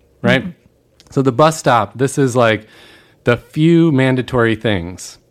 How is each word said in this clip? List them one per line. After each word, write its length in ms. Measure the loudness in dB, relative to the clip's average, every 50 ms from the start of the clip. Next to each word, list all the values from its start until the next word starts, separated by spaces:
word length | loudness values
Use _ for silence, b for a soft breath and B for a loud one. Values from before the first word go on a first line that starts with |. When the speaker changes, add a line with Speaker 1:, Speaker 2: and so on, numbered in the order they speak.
| _ _ _ _ -2
Speaker 1:
right? 200 | 0 0 0 0
Speaker 2:
Mm-hmm. 80 | -4 -12 _ _ _ _ _ _ _ _ _ -20 -8
Speaker 1:
So 100 | -4 -2 -2
the 100 | 0 2
bus 260 | 2 2 2 0 0
stop, 380 | -2 0 0 0 0 -2 -4 -4
this 180 | -4 -4 -2 -2
is, 160 | -2 0 0
like, 320 | 2 2 2 2 0 -4 B B B B B B B B B B B B
the 120 | -2 -2
few 560 | -2 -4 -8 -4 0 2 4 4 4 4 2 2
mandatory 640 | 2 0 0 0 -2 -4 -2 -2 0 0 0 0
things 640 | -2 -2 -2 -2 -4 -4 -8 -12 -14 -18 -20 -20 -20 _ _